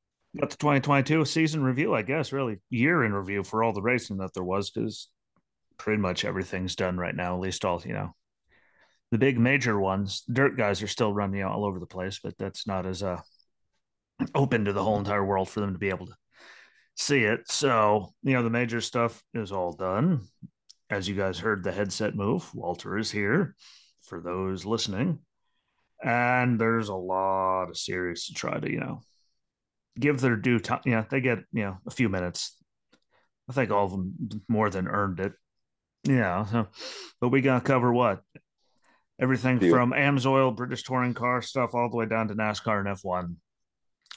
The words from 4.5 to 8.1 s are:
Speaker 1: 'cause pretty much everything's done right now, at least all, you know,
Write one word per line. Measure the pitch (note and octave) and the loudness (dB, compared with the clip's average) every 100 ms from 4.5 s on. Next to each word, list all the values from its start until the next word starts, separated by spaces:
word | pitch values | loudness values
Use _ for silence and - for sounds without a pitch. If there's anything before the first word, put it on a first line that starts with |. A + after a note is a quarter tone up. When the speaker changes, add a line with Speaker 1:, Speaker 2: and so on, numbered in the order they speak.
| G2 G2+ | -2 -2
Speaker 1:
'cause | A2+ A2+ G#2 - _ _ _ _ _ _ - | -4 -6 -6 -14 _ _ _ _ _ _ -10
pretty | - G#2+ | -2 0
much | F#2 F2+ | 0 -2
everything's | G#2 F#2+ F#2 F#2+ F#2 - | -2 -4 -4 -4 -6 -2
done | F#2 F2+ | -2 -2
right | F2 | -4
now, | - F2+ F2+ | -4 -4 -4
at | |
least | F#2+ - F#2+ | -4 -2 -2
all, | F2 | -2
you | - | -4
know, | G2+ G2 | -6 -8